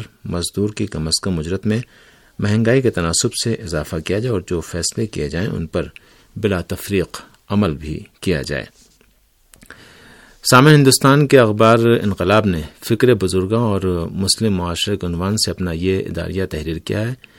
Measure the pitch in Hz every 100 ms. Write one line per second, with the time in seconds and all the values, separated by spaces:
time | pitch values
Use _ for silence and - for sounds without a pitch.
0 | 107 _ - 87 82 - 104 104 101 80
1 | 78 - 98 85 78 95 107 110 - _
2 | _ _ _ - 101 107 110 135 123 -
3 | 82 85 117 - 117 110 95 80 73 85
4 | 80 98 123 101 - 87 - 87 82 -
5 | 110 - 73 82 87 85 82 87 76 -
6 | _ _ _ 104 107 90 - 92 - 98
7 | 80 - - _ - 101 101 71 76 78
8 | - _ 98 76 64 69 50 _ _ _
9 | _ _ _ _ _ - - - - -
10 | - - - _ - 127 147 147 131 -
11 | 135 143 139 139 110 107 113 117 117 117
12 | 104 95 87 107 107 82 73 - - 113
13 | 123 107 92 92 92 113 117 98 92 87
14 | 82 90 95 - 110 95 87 85 - 101
15 | 90 85 95 107 - 85 90 82 92 95
16 | - 85 85 90 92 78 76 80 - 101
17 | 113 131 -